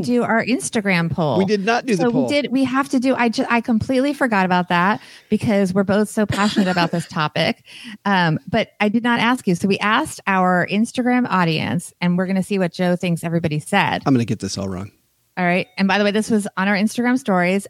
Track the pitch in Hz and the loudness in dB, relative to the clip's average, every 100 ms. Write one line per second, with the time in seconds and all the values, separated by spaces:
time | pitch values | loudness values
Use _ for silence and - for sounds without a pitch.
0 | 233 240 226 226 196 285 - 233 202 175 | 2 0 2 0 0 -2 -2 -4 0 0
1 | 170 - 151 127 190 208 196 240 262 190 | 0 0 0 2 2 0 0 -2 0 0
2 | 240 240 254 285 262 254 262 262 277 269 | 2 2 0 0 0 0 0 0 0 0
3 | 262 247 240 220 247 233 226 220 - 262 | 0 2 0 0 0 0 0 -2 0 0
4 | 285 294 269 202 185 180 175 175 185 240 | 0 0 0 2 2 2 2 2 2 0
5 | - - - 214 233 202 196 185 196 202 | -6 -14 -4 -2 2 2 2 0 0 0
6 | 214 - 208 - 208 - 185 180 170 170 | 0 0 -2 0 0 2 0 2 0 -2
7 | - 175 151 170 165 - - - 240 208 | -4 -4 -2 0 -2 -4 -12 -18 -16 -8
8 | 202 190 170 160 - 233 190 - 208 226 | 0 2 2 0 -2 -4 -4 -2 0 0
9 | 233 233 226 254 - 175 190 196 208 233 | 0 0 0 0 0 0 0 0 0 0
10 | 311 - - 190 185 180 - 202 233 - | -2 -6 -2 2 2 2 0 0 -2 -2
11 | 247 247 247 185 170 156 107 175 - - | 0 0 0 2 2 0 -2 -4 -6 -4
12 | 175 175 185 190 180 202 175 - 180 180 | 0 0 0 -2 0 0 -2 0 0 0
13 | 180 165 170 165 165 151 - 202 160 90 | 0 -2 -2 -2 -2 -4 0 2 2 0
14 | 143 131 113 110 95 - 95 90 95 _ | 2 2 0 -2 -4 -6 -6 -6 -10 _
15 | _ _ _ - 175 180 - - 190 196 | _ _ _ -4 0 0 -2 -2 0 2
16 | 208 202 208 220 202 - 190 202 214 - | 2 0 0 -2 -2 -2 0 0 0 0
17 | 240 262 - 185 175 196 | 0 0 0 2 2 0